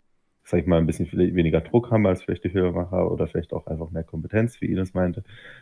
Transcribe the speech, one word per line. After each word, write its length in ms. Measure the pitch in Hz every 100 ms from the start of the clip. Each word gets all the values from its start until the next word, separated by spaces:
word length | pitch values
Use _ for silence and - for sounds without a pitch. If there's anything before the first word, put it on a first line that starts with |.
| _ _ _ _
sag 180 | - 87
ich 60 | 82
mal, 120 | 82
ein 80 | 80
bisschen 200 | 80 85
viel 280 | - 90
weniger 260 | 87 82 80
Druck 300 | - 120 117
haben 160 | 113 104
als 160 | 92
vielleicht 220 | - 87
die 60 | 90
Filmemacher 600 | 95 90 87 90 90 87
oder 160 | 87 82
vielleicht 240 | 82 82
auch 140 | 85 -
einfach 240 | 80 82
mehr 140 | 82
Kompetenz, 560 | 80 82 78 107 117 -
wie 60 | -
Ines 260 | 90 92
meinte, 300 | 92 90 87 - - - -